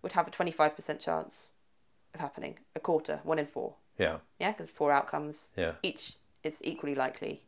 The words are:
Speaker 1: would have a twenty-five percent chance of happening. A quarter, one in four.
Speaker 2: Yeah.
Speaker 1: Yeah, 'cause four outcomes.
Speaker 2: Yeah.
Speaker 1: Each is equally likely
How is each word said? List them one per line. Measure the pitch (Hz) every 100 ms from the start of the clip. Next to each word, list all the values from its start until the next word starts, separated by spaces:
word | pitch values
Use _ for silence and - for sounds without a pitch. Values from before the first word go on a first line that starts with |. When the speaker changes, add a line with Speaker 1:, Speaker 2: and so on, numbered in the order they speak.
Speaker 1:
would | 180
have | 180 165
a |
twenty-five | - 175 160 156 156
percent | - 151
chance | - - - - - _ _ _ _ _ _
of | 160
happening. | 147 - 143 - - 160
A |
quarter, | - 160 156 151
one | - 160
in | 147
four. | - 120 - _ -
Speaker 2:
Yeah. | 87 80 - _
Speaker 1:
Yeah, | 180
'cause | 214 165
four | - 147
outcomes. | 143 - 151 151 151 - -
Speaker 2:
Yeah. | 82 82
Speaker 1:
Each | 185 - - - _ _
is | 156 156
equally | - - 147 139
likely | 131 - - -